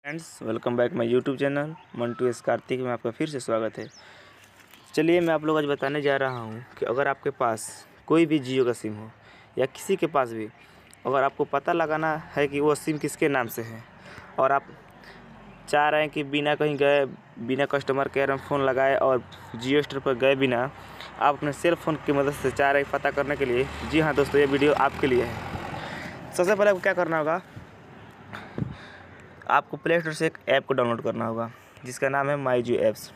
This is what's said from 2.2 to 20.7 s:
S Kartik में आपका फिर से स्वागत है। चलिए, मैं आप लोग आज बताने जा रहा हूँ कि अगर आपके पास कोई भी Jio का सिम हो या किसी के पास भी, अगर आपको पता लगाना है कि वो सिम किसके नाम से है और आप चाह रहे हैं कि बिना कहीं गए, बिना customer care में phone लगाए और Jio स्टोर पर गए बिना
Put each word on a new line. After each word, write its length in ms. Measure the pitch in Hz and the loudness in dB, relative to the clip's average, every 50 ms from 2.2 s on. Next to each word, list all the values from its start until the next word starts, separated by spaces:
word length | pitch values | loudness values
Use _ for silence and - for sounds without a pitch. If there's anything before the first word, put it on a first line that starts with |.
| 123 123 | -2 -2
S 120 | 117 - | -2 -2
Kartik 380 | - - 117 113 - - 135 127 | -2 -2 -2 -2 -2 -6 -6 -4
में 100 | 127 123 | -4 -4
आपका 180 | 120 117 - 123 | -6 -4 -4 -6
फिर 160 | 113 - 156 156 | -4 -2 -4 -4
से 100 | 151 131 | -4 -8
स्वागत 380 | - - 113 110 113 110 107 - | -2 0 0 0 0 -2 -6 -8
है। 80 | 110 - - - - - - - - - - - - - - - - _ - - - - - | -14 -14 -16 -20 -20 -20 -20 -20 -20 -20 -20 -20 -20 -20 -20 -20 -20 _ -20 -20 -20 -4 -2
चलिए, 260 | - 160 165 170 180 | 0 2 4 4 4
मैं 120 | 175 165 160 | 4 2 0
आप 100 | 151 151 | 0 2
लोग 120 | 151 156 156 | 2 0 2
आज 80 | 151 | 2
बताने 360 | 143 143 139 - 139 143 151 | 0 -2 -2 -2 -2 -2 0
जा 140 | 143 143 139 135 | 0 2 2 2
रहा 200 | 135 131 127 123 | 0 -2 -2 -4
हूँ 260 | 113 110 110 113 123 - - - | -8 -8 -10 -12 -14 -16 -8 -6
कि 60 | - | -4
अगर 220 | - 117 127 139 139 | -2 0 0 0 0
आपके 220 | 139 - - 143 | 0 -2 -4 -6
पास 360 | 135 - 131 117 113 104 - - - - - - - - _ - | -2 0 0 0 0 -2 -6 -12 -14 -16 -20 -20 -20 -20 _ 2
कोई 180 | 147 165 170 | 4 4 4
भी 140 | 151 151 151 | 4 2 -2
Jio 260 | 131 123 131 131 127 | 0 0 0 2 2
का 80 | 120 117 | 2 0
सिम 220 | - - 110 107 | -2 -6 -10 -10
हो 140 | 104 110 113 - - - - - - - - - - | -10 -14 -16 -18 -20 -20 -20 -20 -20 -20 -14 -4 -2
या 80 | 127 131 | -2 -2
किसी 280 | - - - - 196 | -2 -10 -2 -2 -2
के 120 | 175 - 160 | 0 0 0
पास 240 | 160 143 131 117 | 2 0 0 0
भी, 160 | 113 110 110 107 - - - - - - - - - - - | -4 -8 -8 -10 -10 -18 -20 -20 -20 -20 -20 -20 -20 -8 -4
अगर 180 | 120 131 139 131 | 0 2 2 2
आपको 220 | 139 - - 151 | 2 0 -2 -4
पता 280 | 143 - 139 - - 170 | -2 -2 -2 0 0 0
लगाना 420 | 170 165 151 156 151 160 160 156 156 165 - - | 0 0 0 0 0 0 0 -2 -2 -6 -6 -2
है 120 | 147 147 139 | 0 0 0
कि 120 | 143 143 | 0 0
वो 160 | 143 151 147 | 2 2 2
सिम 220 | 143 - - 156 147 | 2 0 -4 -4 -2
किसके 300 | 147 147 - - 160 156 | -4 -6 -2 0 0 2
नाम 180 | 139 131 120 110 | 2 2 0 -2
से 140 | - - | -6 -10
है 220 | 113 113 113 110 113 - - - - - - - - - - - | -10 -10 -12 -16 -18 -20 -20 -20 -20 -20 -20 -18 -20 -12 -2 0
और 120 | 131 135 | 2 4
आप 160 | 139 139 - - - - - - - - - - - - - - - - - - - - - - | 2 2 0 -4 -20 -20 -20 -20 -20 -20 -20 -20 -20 -20 -20 -20 -20 -20 -20 -20 -20 -20 -8 0
चाह 200 | - 147 147 151 | 2 4 4 4
रहे 120 | 151 151 | 4 2
हैं 80 | 156 147 | 0 0
कि 140 | - 151 147 | -2 -6 -6
बिना 300 | 139 139 147 147 147 147 | -2 -2 0 0 0 0
कहीं 200 | 143 151 151 147 135 | 2 0 0 2 2
गए, 280 | 143 139 143 143 139 | 4 4 4 4 2
बिना 600 | 127 123 - - - - - 117 117 131 131 143 139 | 0 -4 -14 -20 -20 -14 -10 -4 -2 0 0 0 0
customer 400 | - 143 135 - 135 135 139 143 | 0 -2 0 0 0 0 0 0
care 240 | - 139 139 135 | 0 0 0 2
में 60 | 139 131 | 0 -2
phone 220 | - - 143 139 139 | -2 -4 -2 0 2
लगाए 320 | 135 131 127 135 135 139 - | 2 2 4 4 4 4 4
और 240 | - 135 131 123 123 - - - - - - 113 | 4 4 2 2 0 -6 -18 -18 -18 -14 -12 -8
Jio 260 | 120 131 139 147 143 | -2 2 2 2 2
स्टोर 160 | - - 139 | 0 -6 -4
पर 140 | 131 143 131 | -2 -2 0
गए 200 | 117 131 135 139 135 | 4 4 4 4 4
बिना 260 | 135 131 123 117 123 143 | 2 2 2 0 -2 -4